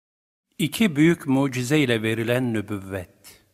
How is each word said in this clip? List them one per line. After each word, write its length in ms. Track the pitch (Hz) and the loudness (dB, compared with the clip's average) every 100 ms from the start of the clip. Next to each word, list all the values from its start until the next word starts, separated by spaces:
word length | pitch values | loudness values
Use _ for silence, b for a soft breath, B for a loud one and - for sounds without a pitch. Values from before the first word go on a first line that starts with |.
| _ _ _ _ _ - | _ _ _ _ _ -6
İki 380 | 160 - 220 143 | -4 0 0 4
büyük 300 | 165 170 139 | 4 4 0
mucize 520 | 135 139 123 123 156 | 0 0 -2 0 2
ile 240 | 131 113 | 2 2
verilen 520 | 110 113 113 123 123 | 0 -2 -2 0 0
nübüvvet. 880 | 107 101 101 95 95 90 _ - - _ | -4 -4 -8 -8 -10 -10 _ -20 -20 _